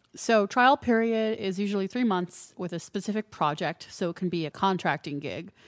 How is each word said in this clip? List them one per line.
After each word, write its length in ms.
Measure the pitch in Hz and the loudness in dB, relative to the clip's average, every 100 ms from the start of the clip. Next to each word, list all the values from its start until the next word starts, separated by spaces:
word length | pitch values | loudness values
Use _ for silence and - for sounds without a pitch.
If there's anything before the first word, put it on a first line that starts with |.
| _ | _
So 320 | - - 220 202 | -8 2 2 2
trial 300 | 254 247 285 | 4 6 6
period 640 | - 226 226 226 220 220 | 4 2 2 2 0 -2
is 200 | 196 185 | -4 -2
usually 280 | 202 202 196 | -2 -2 -2
three 180 | 247 | 0
months 480 | 240 180 175 - - - | 2 2 -2 -8 -14 -10
with 140 | 180 | -6
a 40 | 170 | -6
specific 520 | - 208 202 208 214 | -6 -6 -4 -4 -6
project. 560 | - 156 151 160 - - | 0 0 0 -2 -4 -10
So 200 | - 180 | -4 -4
it 60 | 170 | -2
can 120 | 185 | -2
be 160 | 170 | -2
a 60 | 151 | -4
contracting 720 | - 196 180 175 147 - 143 | 0 0 2 0 -2 -4 -8
gig. 320 | 139 98 170 - | -6 -8 -10 -18